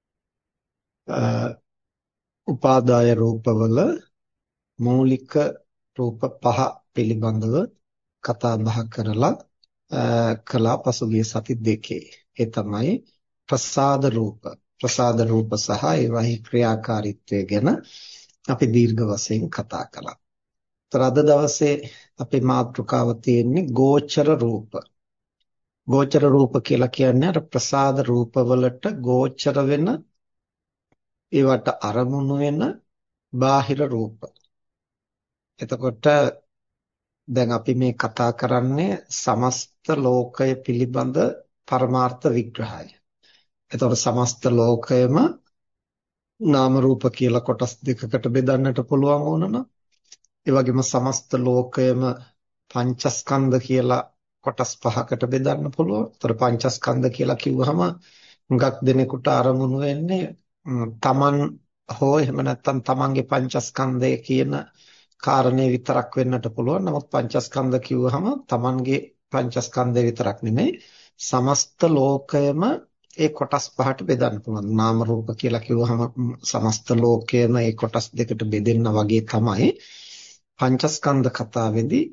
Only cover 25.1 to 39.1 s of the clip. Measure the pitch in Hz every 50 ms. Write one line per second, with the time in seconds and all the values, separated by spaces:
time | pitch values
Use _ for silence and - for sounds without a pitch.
25.1 | _ _ _ _ _ _ _ _ _ _ _ _ _ _ _ - 123 139 143 139
26.1 | - 147 143 143 131 139 135 120 - 127 - - - 120 127 123 - - 135 131
27.1 | 127 127 147 185 175 160 - - - 170 - - - 139 139 139 131 135 131 123
28.1 | 123 120 120 113 - 135 123 120 131 127 127 123 123 - - - - 131 123 123
29.1 | 127 127 131 131 131 - - 147 139 143 139 135 147 143 156 196 277 320 - _
30.1 | _ _ _ _ _ _ _ _ _ _ _ _ _ _ _ _ _ _ _ _
31.1 | _ _ _ _ - 139 139 135 131 120 - 139 - - - 104 104 120 127 127
32.1 | 139 143 139 135 143 139 143 143 147 160 110 311 415 - _ _ _ _ _ _
33.1 | _ _ _ _ - 123 131 131 139 139 127 107 139 135 147 135 120 113 113 107
34.1 | 110 - - - _ _ _ _ _ _ _ _ _ _ _ _ _ _ _ _
35.1 | _ _ _ _ _ _ _ _ _ _ 131 120 135 120 127 131 117 107 - 151
36.1 | 147 147 135 120 - - _ _ _ _ _ _ _ _ _ _ _ _ _ _
37.1 | _ _ _ - 123 127 123 113 120 113 113 131 123 123 127 127 117 - - 117
38.1 | - - 120 120 120 - 131 117 - 123 123 127 135 147 175 202 196 - - _